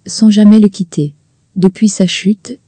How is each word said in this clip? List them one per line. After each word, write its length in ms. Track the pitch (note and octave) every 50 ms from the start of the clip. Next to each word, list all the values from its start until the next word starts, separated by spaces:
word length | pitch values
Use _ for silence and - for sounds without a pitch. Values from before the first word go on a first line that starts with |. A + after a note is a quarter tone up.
| -
sans 240 | F3+ - - A3 G#3+
jamais 300 | G3+ G#3+ G#3+ G#3 G#3+ A3
le 80 | G#3
quitter. 480 | G3 - - F3+ - - D#3 D3 D3 - _ _ _ _ _ _ _ -
Depuis 340 | F#3+ F3+ F#3 - - A3 G3+
sa 160 | - - F#3
chute, 540 | F3 - - - G3 G#3+ - - - - - _